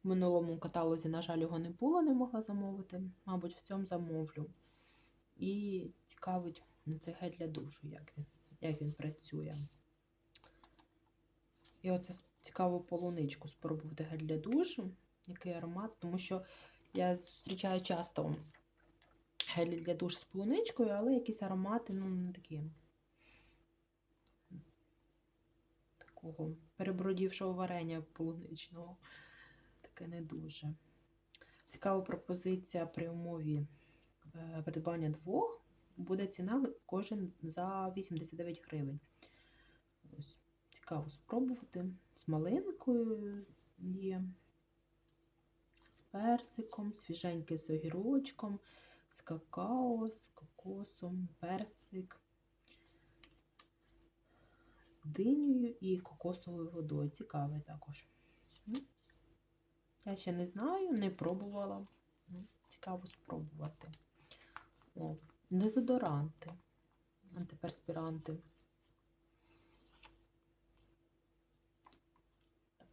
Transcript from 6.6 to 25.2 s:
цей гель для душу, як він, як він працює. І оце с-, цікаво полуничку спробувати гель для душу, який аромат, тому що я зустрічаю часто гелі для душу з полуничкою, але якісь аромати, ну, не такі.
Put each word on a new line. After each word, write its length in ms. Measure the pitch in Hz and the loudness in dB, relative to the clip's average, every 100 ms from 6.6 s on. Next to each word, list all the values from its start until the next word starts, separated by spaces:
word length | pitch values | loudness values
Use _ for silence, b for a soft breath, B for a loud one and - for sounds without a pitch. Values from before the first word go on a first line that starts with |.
| - _ - 156 | -18 _ -6 -4
цей 140 | - - | -4 -4
гель 120 | 180 | -6
для 160 | - 165 | -4 -4
душу, 400 | 151 143 - 147 | -4 -6 -10 -12
як 300 | 151 151 - | -12 -12 -10
він, 80 | 147 - - - | -10 -12 -20 -4
як 200 | 160 151 | -2 0
він 120 | 147 | 0
працює. 600 | 151 151 156 - 151 151 151 143 - _ _ _ _ _ - - B - - - _ _ _ _ _ _ _ - - | -2 -4 -4 -6 -6 -4 -6 -8 -10 _ _ _ _ _ -20 -20 B -20 -20 -20 _ _ _ _ _ _ _ -20 -6
І 100 | 185 | 2
оце 220 | 180 180 | 2 0
с-, 120 | 180 - _ | -12 -14 _
цікаво 380 | - - 180 175 | -14 2 4 4
полуничку 680 | 175 175 180 175 143 - 143 | 0 0 0 2 0 0 -12
спробувати 560 | - 156 156 156 - | -6 -2 -2 -2 -6
гель 140 | 160 160 | -4 -4
для 200 | 156 156 | 0 0
душу, 540 | 202 277 359 - 185 - _ _ - | 2 4 4 0 -6 -8 _ _ -14
який 260 | 180 185 | -8 -4
аромат, 380 | 170 165 175 220 - | -4 -4 -4 -6 -6
тому 180 | 170 185 | -4 -2
що 280 | - 190 190 B B B B | 0 -2 -4 B B B B
я 220 | 190 180 180 | 4 4 4
зустрічаю 680 | - - - 190 196 185 | -2 -14 -6 0 2 2
часто 540 | 185 170 175 - 156 147 - - _ _ - _ _ _ _ _ - 170 | 2 0 0 0 0 0 -4 -20 _ _ -20 _ _ _ _ _ -2 2
гелі 240 | 170 170 | 2 2
для 140 | 170 | 0
душу 260 | 165 180 - | 0 0 -2
з 40 | |
полуничкою, 680 | - 190 208 330 453 - 220 | -6 -2 2 4 4 4 4
але 240 | 202 226 | 6 4
якісь 280 | 254 240 214 | 4 4 -2
аромати, 520 | 196 190 190 233 233 | 0 0 2 0 0
ну, 120 | 190 190 | -4 0
не 260 | 185 180 | 0 -2
такі. 320 | 180 - 156 156 160 - _ _ _ b b b b _ _ _ _ _ _ _ _ _ - - _ _ _ _ _ | -4 -8 -6 -6 -10 -20 _ _ _ b b b b _ _ _ _ _ _ _ _ _ -16 -16 _ _ _ _ _